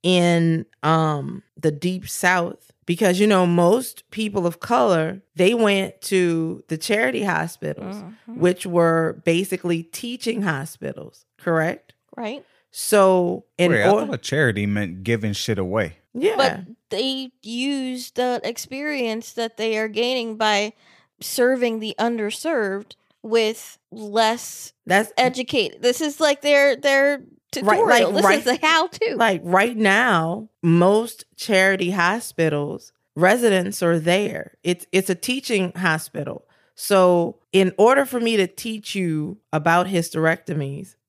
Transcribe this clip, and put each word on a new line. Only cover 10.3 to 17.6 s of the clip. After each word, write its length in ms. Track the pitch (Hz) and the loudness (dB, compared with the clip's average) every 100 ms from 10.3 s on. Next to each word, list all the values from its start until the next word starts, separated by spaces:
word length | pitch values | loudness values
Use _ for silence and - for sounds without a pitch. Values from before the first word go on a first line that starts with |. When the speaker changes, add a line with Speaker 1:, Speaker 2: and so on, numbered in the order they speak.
| 220 | -4
Speaker 1:
hospitals, 840 | 196 139 147 - - - - _ _ _ | -4 -4 -8 -12 -12 -12 -18 _ _ _
correct? 560 | - 165 160 - _ _ _ - | -4 -2 -2 -6 _ _ _ -12
Speaker 2:
Right. 280 | 220 269 - _ _ | -10 -12 -18 _ _
Speaker 1:
So, 760 | - - 208 190 185 175 185 _ - | -12 0 4 6 4 0 -4 _ -2
in 140 | 175 | 2
Speaker 3:
Wait, 120 | 120 | 4
I 60 | 104 | 4
Speaker 1:
or- 160 | 208 208 | 2 0
Speaker 3:
thought 80 | |
a 40 | 160 | -8
charity 480 | - 143 135 101 101 | -4 0 0 0 -2
meant 380 | 104 98 92 | -2 -4 -8
giving 300 | 98 117 107 | -4 -2 -2
shit 240 | 101 - 98 | -6 -4 -4
away. 380 | 92 107 87 - _ 240 | -2 -2 -4 -8 _ -2
Speaker 1:
Yeah. 200 | 349 427 | -2 2
Speaker 2:
But 240 | 269 - 180 233 _ | 0 -2 -12 -20 _
they 420 | - 262 269 262 _ | -4 -4 -6 -10 _
use 680 | 214 240 | -12 -6